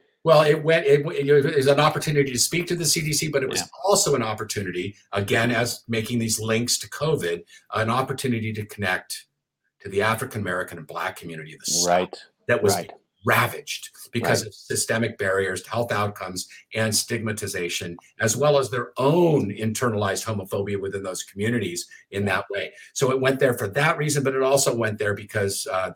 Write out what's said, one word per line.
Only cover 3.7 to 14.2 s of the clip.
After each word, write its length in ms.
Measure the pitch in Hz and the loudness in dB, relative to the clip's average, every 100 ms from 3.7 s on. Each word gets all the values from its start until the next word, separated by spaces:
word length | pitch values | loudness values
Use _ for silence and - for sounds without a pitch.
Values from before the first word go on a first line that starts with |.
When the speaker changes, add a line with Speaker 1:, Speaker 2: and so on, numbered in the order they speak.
| - | -4
Speaker 1:
also 300 | 190 196 160 | 2 2 4
an 80 | 131 | 2
opportunity, 720 | 110 107 110 107 92 87 98 - _ | 0 -4 -6 -6 -4 -4 -6 -10 _
again, 380 | 101 101 117 120 | -4 0 2 2
as 320 | 117 120 - - | 0 -2 -4 -4
making 320 | 113 110 120 | -4 -2 -2
these 180 | 113 110 | 0 -2
links 400 | 110 113 120 - | 0 0 0 -2
to 100 | - | -4
covid, 540 | - 151 151 87 85 - - - | -4 0 0 0 -4 -8 -20 -6
an 160 | 107 110 | -2 0
opportunity 600 | 123 131 - 127 117 107 | 0 -2 -2 -2 -2 -2
to 120 | 107 107 | -6 -8
connect 600 | - 95 90 - - - _ _ _ _ _ | -4 -2 -2 -4 -14 -16 _ _ _ _ _
to 80 | 98 | -4
the 120 | 98 | 0
African 420 | 110 110 98 110 | 2 0 -4 -4
American 360 | 92 90 90 82 | -2 -4 -4 -10
and 80 | 76 | -10
Black 300 | 82 92 - | -6 -6 -8
community 380 | 85 78 78 | -12 -12 -14
of 60 | 76 | -10
the 120 | - | -4
South 160 | - 87 | 0 2
Speaker 2:
Right. 280 | 87 92 - - _ - | 2 0 -6 -20 _ -2
Speaker 1:
that 160 | 120 | 2
was 120 | 101 | 2
Speaker 2:
Right. 180 | 95 - - _ _ 110 | 0 -2 -14 _ _ 0
Speaker 1:
ravaged 600 | 113 117 - - - - - - | 2 2 -2 -10 -10 -12 -18 -8
because 300 | 120 | -4